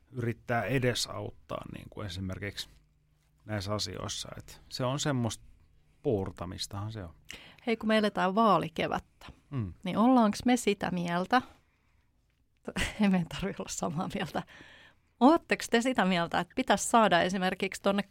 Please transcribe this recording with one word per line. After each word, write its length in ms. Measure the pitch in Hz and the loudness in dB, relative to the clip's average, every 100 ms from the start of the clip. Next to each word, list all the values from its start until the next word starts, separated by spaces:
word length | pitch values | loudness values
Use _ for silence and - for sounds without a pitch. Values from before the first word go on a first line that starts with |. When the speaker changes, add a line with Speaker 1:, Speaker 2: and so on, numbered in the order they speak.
| _ | _
Speaker 1:
yrittää 520 | 127 117 113 - 131 | -6 -6 -6 -4 -2
edesauttaa 1000 | 135 135 123 - - 98 104 - - - - - | 0 0 0 0 -4 -6 -10 -12 -10 -10 -10 -14
niinku 260 | - - | -14 -12
esimerkiksi 680 | 104 90 95 92 101 - - - _ _ _ _ _ _ - | -10 -8 -8 -6 -8 -8 -12 -16 _ _ _ _ _ _ -8
näissä 280 | 107 95 | -6 -4
asioissa. 560 | 104 95 92 - - - - | -4 -4 -8 -8 -8 -10 -14
Et 240 | - - - | -18 -20 -12
se 140 | - 127 | -4 -4
on 140 | 143 | -2
semmoista 440 | 160 131 117 - - - _ _ _ _ | -2 0 -2 -4 -14 -20 _ _ _ _
puurtamistahan 880 | 147 104 95 87 90 92 - 101 107 | 0 0 -2 -8 -10 -10 -8 -8 -8
se 120 | 110 | -8
on. 100 | 87 - - - - - - | -12 -16 -20 -20 -20 -10 -4
Speaker 2:
Hei, 100 | 220 | -2
kun 100 | 214 | 2
me 100 | 220 | 2
eletään 380 | 208 185 185 196 | 2 0 0 4
vaalikevättä, 880 | 226 170 170 - 165 - - _ - - - | 4 4 2 -4 -2 -4 -8 _ -20 -20 -10
Speaker 1:
Mm. 240 | 139 98 - | -6 -6 -8
Speaker 2:
niin 140 | 185 175 | -4 2
ollaanko 400 | 233 262 214 208 240 | 4 6 4 2 0
me 120 | 247 | 2
sitä 340 | - 202 185 | 2 0 -2
mieltä, 500 | 180 175 175 185 254 - - _ _ _ _ _ _ _ _ _ _ - | -2 -2 -2 2 0 0 -20 _ _ _ _ _ _ _ _ _ _ -10
<laughs> 360 | - - - | -4 -4 2
ei 80 | 208 | 2
meidän 180 | 185 160 | 4 0
tarvitse 340 | 143 196 185 | -6 -8 -6
olla 80 | - | -8
samaa 380 | - 185 143 190 196 | -6 -4 -4 -6 -6
mieltä, 280 | 175 - - - - - - _ _ - | -6 -6 -8 -16 -20 -20 -20 _ _ 6
ootteko 440 | 247 330 - 202 - | 6 6 4 -2 2
te 100 | 233 | 2
sitä 240 | 247 254 185 | 2 2 2
mieltä, 340 | 180 170 175 | 2 0 -2
että 140 | 175 - | -2 -2
pitäisi 320 | 254 202 - | 2 2 4
saada 320 | 233 208 170 | 4 6 4
esimerkiksi 600 | 175 190 185 185 190 - | 2 0 -2 -2 -6 -2
tonne 220 | 202 196 - | 0 0 2